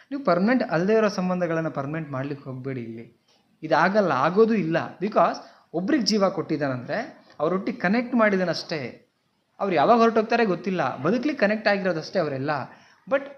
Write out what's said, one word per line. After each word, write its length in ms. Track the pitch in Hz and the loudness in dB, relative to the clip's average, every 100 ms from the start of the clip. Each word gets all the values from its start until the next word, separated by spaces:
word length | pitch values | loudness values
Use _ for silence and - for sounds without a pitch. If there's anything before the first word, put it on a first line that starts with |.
| - | -12
ನೀವು 120 | 277 | -6
ಪರ್ಮನೆಂಟ್ 400 | 277 175 196 254 | 0 2 4 2
ಅಲ್ಲದೇ 300 | 214 165 185 | 0 0 2
ಇರೋ 140 | 220 214 | 4 2
ಸಂಬಂಧಗಳನ್ನು 640 | 196 185 180 175 165 160 | 0 -2 -2 -2 -2 -4
ಪರ್ಮನೆಂಟ್ 400 | 143 139 156 151 | -4 -6 -6 -6
ಮಾಡ್ಲಿಕ್ಕೆ 340 | 131 143 139 139 | -6 -6 -8 -10
ಹೋಗಬೇಡಿ. 360 | 131 127 135 | -10 -8 -8
ಇಲ್ಲಿ 400 | 113 113 113 _ _ _ _ _ | -8 -12 -16 _ _ _ _ _
ಇದಾಗಲ್ಲ, 480 | 156 151 175 202 190 | 0 2 4 4 2
ಆಗೋದು 420 | 131 143 180 226 | 2 2 4 4
ಇಲ್ಲ. 440 | 226 160 165 120 - | 4 2 -2 -2 -6
Because 380 | 196 220 180 254 - - _ | -2 2 2 0 -12 -20 _
ಒಬ್ರಿಗೆ 300 | 160 190 302 | -6 0 0
ಜೀವ 260 | 202 214 190 | 2 2 2
ಕೊಟ್ಟಿದ್ದಾನಂದ್ರೆ 960 | 185 147 151 143 127 123 165 277 - _ - | 0 -4 -2 -2 -4 -6 -8 -8 -14 _ -4
ಅವರೊಟ್ಟಿಗೆ 380 | 151 185 208 220 | -2 -2 -4 -2
ಕನೆಕ್ಟ್ 380 | 175 226 240 254 | 0 0 0 2
ಮಾಡಿದಾನಷ್ಟೇ. 920 | 214 196 180 156 - 160 120 - _ _ _ _ _ - | 2 2 0 -4 -6 -8 -8 -12 _ _ _ _ _ -8
ಅವ್ರು 160 | 196 170 | -2 2
ಯಾವಾಗ 220 | 165 233 | 4 6
ಹೊರಟೋಗ್ತಾರೆ 480 | 226 226 220 233 226 | 6 4 2 2 0
ಗೊತ್ತಿಲ್ಲ, 560 | 170 202 185 135 131 | 0 -2 -2 -2 -2
ಬದುಕ್ಲಿಕ್ಕೆ 440 | 135 240 262 294 196 | 0 0 -2 0 0
ಕನೆಕ್ಟ್ 220 | 214 214 | 0 0
ಆಗಿರೋದಷ್ಟೇ 520 | 202 185 160 151 196 | 0 0 -4 -4 -2
ಅವರೆಲ್ಲ. 300 | 156 135 135 147 117 - _ _ - | -2 -2 -4 -4 -6 -14 _ _ -4
But 120 | 269 269 | -4 -4